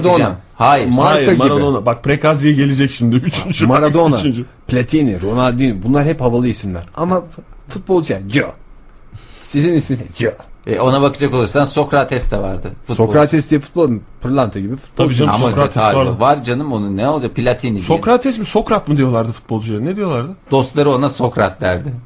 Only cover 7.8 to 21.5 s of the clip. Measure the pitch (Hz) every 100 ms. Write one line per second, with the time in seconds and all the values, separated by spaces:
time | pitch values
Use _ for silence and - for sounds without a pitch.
7.8 | 185 185 151 98 98 127 87 - - -
8.8 | - - - - - - - 143 165 165
9.8 | - 127 90 - 113 - - - - 101
10.8 | 127 135 139 139 143 123 104 143 139 151
11.8 | 143 143 127 123 - 104 95 95 - -
12.8 | - 113 110 151 147 156 - 151 - 175
13.8 | 151 110 - - 127 139 113 98 98 135
14.8 | - - 135 123 147 107 123 110 139 120
15.8 | 107 135 127 95 127 147 120 123 151 113
16.8 | 101 98 127 151 120 - 120 120 127 104
17.8 | 90 165 214 247 269 226 202 208 220 208
18.8 | 147 147 131 117 113 110 - 113 113 107
19.8 | 143 196 190 127 139 196 - 135 127 147
20.8 | 143 131 143 - 123 - 98